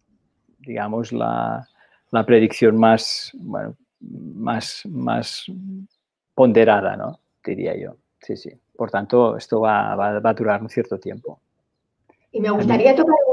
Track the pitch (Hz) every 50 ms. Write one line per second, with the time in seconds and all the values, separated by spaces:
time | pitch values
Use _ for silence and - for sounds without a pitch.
0 | _ _ _ _ _ _ _ _ _ _ _ _ _ 127 117 113 104 107 107 117
1 | 117 - 120 117 117 113 117 117 117 113 113 113 - - _ _ _ _ _ _
2 | _ _ - 113 104 - 120 110 113 110 - - 120 113 110 113 113 113 113 110
3 | - - - - - - - 262 170 107 107 101 104 110 120 - _ _ _ _
4 | - - - - - 76 - 98 113 117 117 113 113 - - - - 202 160 127
5 | 127 120 113 117 113 - - - - - 190 190 190 196 190 190 196 - _ _
6 | _ _ _ _ _ _ _ - 131 120 107 113 113 110 104 101 95 95 101 104
7 | 107 - - - _ _ _ _ - 95 95 98 - 82 - - - 95 - _
8 | _ _ _ _ _ - 104 - - - - _ _ _ _ - 113 104 - 117
9 | 104 - 127 123 120 110 110 110 - - 117 110 110 110 107 104 104 107 101 98
10 | 101 104 104 104 110 113 110 110 117 107 101 104 113 110 - 120 113 - - 92
11 | - - 101 110 - - - - _ _ _ _ _ _ _ _ _ _ _ _
12 | _ _ _ _ _ _ - 220 208 208 208 214 220 233 233 240 240 269 269 294
13 | 320 330 311 294 269 262